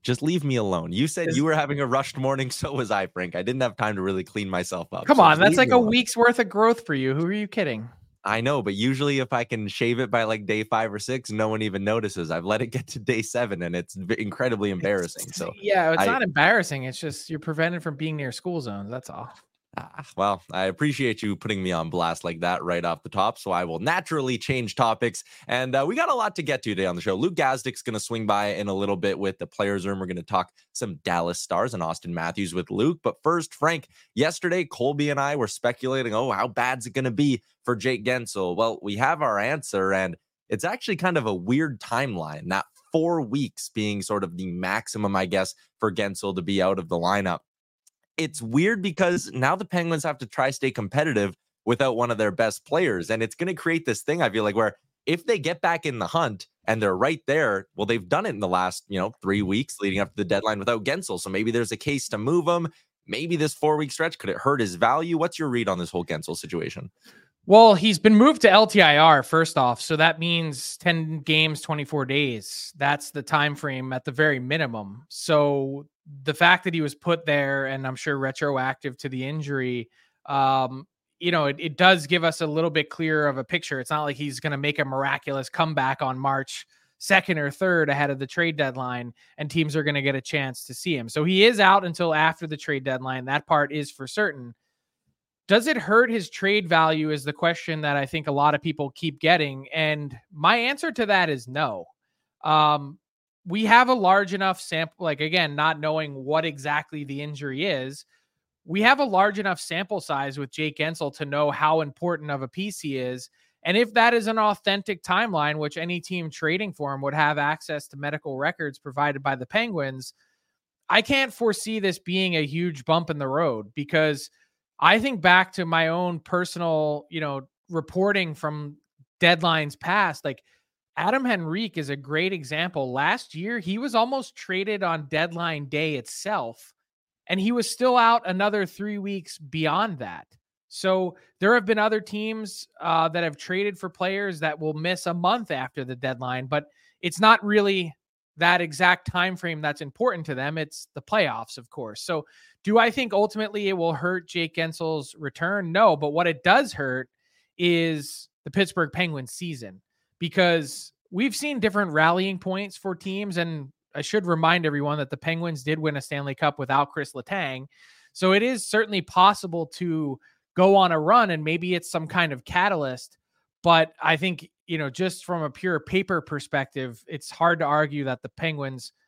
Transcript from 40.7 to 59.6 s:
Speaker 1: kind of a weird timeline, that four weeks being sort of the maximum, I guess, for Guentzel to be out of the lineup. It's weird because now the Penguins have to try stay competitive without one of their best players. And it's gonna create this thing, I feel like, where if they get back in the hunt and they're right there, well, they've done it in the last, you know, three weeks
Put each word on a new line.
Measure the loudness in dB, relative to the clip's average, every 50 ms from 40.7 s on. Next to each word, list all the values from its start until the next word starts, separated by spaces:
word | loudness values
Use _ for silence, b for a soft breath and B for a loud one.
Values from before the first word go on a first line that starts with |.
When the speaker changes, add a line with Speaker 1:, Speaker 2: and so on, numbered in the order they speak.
| -4 -4 -4 -6 -4
Speaker 1:
kind | 0 0 0 0
of | 0 0
a | 0 -4
weird | -4 -2 0 0 0 0 -2 -4 -10
timeline, | -8 -4 -2 -2 -2 -2 -4 -6 -8 -8 -10 -10 -6 -2
that | -2 -2 -4 _ _ _ _ _
four | 0 2 2 2 0 0
weeks | -2 -2 -2 -2 -2 -4 _ -12 -14 -8
being | _ -4 -2 -2 -2 -4
sort | -4 -2 -2 -2 -2
of | -4 -6
the | -8 -8 -6
maximum, | -6 -4 -2 -2 -2 -2 -4 -6 -6 -4 -2 0 0
I | 0 0
guess, | 0 0 -2 -2 -2 -6 b b b b _
for | -2 -2
Guentzel | 0 -2 -4 -4 -4 -6 -6 -4 -4
to | -4
be | -4 -2 0 2
out | 2 2 2 0
of | -2 -4
the | -4 0
lineup. | 2 2 2 2 0 -2 -4 -4 _ _ _ _ _ _ _ _ _ _ _ _ _ _ _
It's | -6 -6 -6 -6 -8
weird | -8 0 2 2 4 4 2 0
because | -2 -4 0 2 2 2 2 0 -2 -6
now | -2 0 2 2 0
the | 0 -4
Penguins | -4 -2 -2 0 0 -2 -2 -2
have | -4 -6 -6
to | -10
try | -8 -2 0 0 0
stay | 0 -2 -4 -2
competitive | -2 -2 -6 -2 -2 0 0 2 2 2 0 0 -4 _ _ _ _ _ _
without | -2 2 2 2 0 2
one | 0 0 0
of | 0 0
their | 0 0
best | 2 0 0 0 0 -6 _
players. | -2 0 2 2 2 0 -2 -2 -2
And | -2 -2
it's | -2 -4 -4
gonna | -6 -6 -6 -6
create | -4 -2 -2 -2 0 -2
this | -2 -4 -4
thing, | -2 -4 0 0
I | 0 0
feel | 2 0 0
like, | 2 2
where | 2 0 0 0 _ _ _ _ _ _
if | -4 -4 -2 0
they | -2 -2 0
get | 0 -4 -4 0
back | 0 0 0 0 -4
in | -6 -4 -4
the | -6 -2
hunt | 0 0 0 0 -4 -8 -14 _ _ _ _
and | -2 0 2
they're | 2 0 2
right | 2 0 0 0 -2 _
there, | 0 0 2 2 0 0 -2 -6 _ _
well, | -6 -2
they've | -2 -2 -2 0
done | -2 -2 -2 -2
it | -4
in | -4 -4
the | -2 0
last, | 0 0 0 -2 -4 -8 _ _
you | -4 -4
know, | -4 -4 -6 _
three | -2 0 0 0
weeks | 0 0 -2 -2